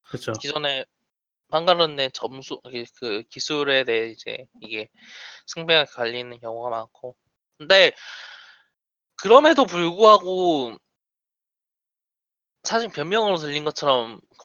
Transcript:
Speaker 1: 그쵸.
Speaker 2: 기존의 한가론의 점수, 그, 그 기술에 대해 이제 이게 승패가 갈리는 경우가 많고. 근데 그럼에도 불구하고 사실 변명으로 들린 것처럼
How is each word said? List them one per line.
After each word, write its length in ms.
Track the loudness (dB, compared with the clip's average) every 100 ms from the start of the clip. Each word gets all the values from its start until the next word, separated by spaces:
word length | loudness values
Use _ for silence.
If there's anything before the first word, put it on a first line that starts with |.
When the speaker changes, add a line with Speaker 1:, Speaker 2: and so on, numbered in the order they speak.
Speaker 1:
그쵸. 300 | _ -12 -10
Speaker 2:
기존의 520 | -10 -8 -6 -6 -6 -10 _ _ _ _ _ -6
한가론의 640 | -2 2 2 2 0 -6
점수, 500 | -6 -10 -10 -14 -14
그, 200 | -12 -14 -14 -12
그 240 | -8 -8
기술에 600 | -10 -12 -8 -4 -2 -2 0
대해 240 | -2 -4
이제 340 | -10 -14 -14 -16 _
이게 260 | -14 -12 -14 _ -20 -20 -20 -20 -16
승패가 380 | -10 0 0 0
갈리는 540 | -4 -6 -6 -12 -14
경우가 300 | -12 -10 -8
많고. 460 | -8 -10 _ -20 -20 _ _ _ -8
근데 340 | 4 6 6 2 -18 -18 -18 -20 -20 _ _ _ _ _ _ -4
그럼에도 500 | 6 8 8 4 2
불구하고 1120 | 0 -2 6 8 8 4 -2 0 0 -2 -10 _ _ _ _ _ _ _ _ _ _ _ _ _ _ _ _ _ _
사실 260 | -4 -4 -4
변명으로 480 | -8 -4 -2 0 -2
들린 260 | -4 -6 -6
것처럼 540 | -4 0 0 -2 -12 _ _